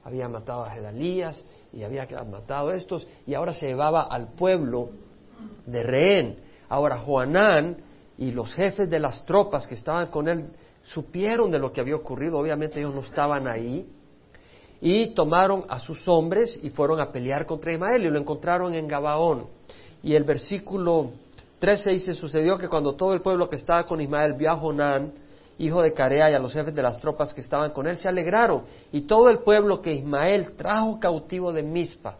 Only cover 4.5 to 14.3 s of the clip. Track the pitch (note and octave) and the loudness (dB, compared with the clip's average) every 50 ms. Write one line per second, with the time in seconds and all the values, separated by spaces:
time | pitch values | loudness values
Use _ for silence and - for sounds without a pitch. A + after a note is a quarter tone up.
4.5 | F#3 F3+ D#3 B2 A#2 B2 B2 A#2 - - - - - - - - - - - - | 4 4 2 -2 -2 -4 -4 -6 -10 -18 -20 -20 -20 -20 -20 -20 -20 -18 -18 -18
5.5 | - - - - A#2+ A#2+ A#2 A#2+ B2 C3+ D#3 F#3 G3+ F#3+ C#3+ A2+ F2+ - - - | -18 -18 -14 -8 -6 -4 -2 0 2 4 6 6 6 4 2 0 -6 -12 -18 -20
6.5 | - - - - A2+ C3+ C#3+ D3 C3 A#2+ A2+ C3 C#3+ C3+ B2+ C3 D3+ F3+ G#3 G#3+ | -20 -20 -10 -4 -2 0 0 0 0 -2 -4 -2 0 0 0 2 4 4 6 6
7.5 | F#3 D#3 D3 E3+ F3 - - - - - - - _ - B2 C3 A#2 B2 A2+ G#2+ | 6 4 4 2 -4 -10 -14 -20 -20 -20 -20 -20 _ -6 -6 -4 -4 -4 -6 -6
8.5 | - - F#3 G3 F#3+ G3+ G3+ F3 E3 D#3+ D3+ C3+ B2 - - - E3+ G3 G3+ G3 | -2 0 0 0 0 0 -2 0 0 0 0 -2 -4 -6 -8 2 4 4 4 4
9.5 | - C#3+ C3 - B2+ A2+ - - D#3 E3+ F3 E3+ - D#3+ D3+ D#3+ E3+ E3+ D3+ D#3 | 0 -4 -4 -6 -12 -10 -6 -4 -2 -2 -2 -4 -4 -4 -2 0 -2 -2 -4 -10
10.5 | - - - - _ _ _ - - E3 D3+ - - F3 G3 G#3 A3+ A#3 A#3 G3 | -14 -20 -20 -20 _ _ _ -12 -10 -10 -10 -8 -6 -4 -2 0 2 2 2 2
11.5 | E3 D3 C3+ C3 C3+ - B2 B2+ D3 D3+ D#3 - C3 C3 C#3+ D#3+ E3 D3 C#3+ D#3 | 2 0 0 -2 -2 -4 -2 -2 -2 -4 -4 -6 -8 -4 -4 -2 -2 -2 -2 0
12.5 | D3+ D3 D#3 D#3 D3+ D3+ D3 D3 C#3 C#3 B2+ - - - C#3+ D3 D3 C#3 C3 C3 | -2 -2 -4 -4 -4 -6 -6 -4 -6 -6 -8 -8 -2 -2 0 0 0 -2 -2 -4
13.5 | A#2 A2+ A#2 A#2+ B2+ D#3+ G3 - - - _ - _ _ _ _ | -4 -4 -4 -4 -6 -6 -8 -10 -18 -20 _ -20 _ _ _ _